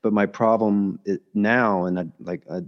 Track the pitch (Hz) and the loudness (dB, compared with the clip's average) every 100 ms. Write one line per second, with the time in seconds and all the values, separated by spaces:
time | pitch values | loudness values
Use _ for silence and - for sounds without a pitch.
0 | 110 104 101 - 113 110 110 101 98 - | 0 2 0 2 2 4 2 2 0 -4
1 | - 92 - 104 104 123 113 95 90 90 | -6 -6 -4 -2 2 2 2 0 0 -4
2 | 82 - 82 90 - 87 | -6 -10 -10 -10 -8 -10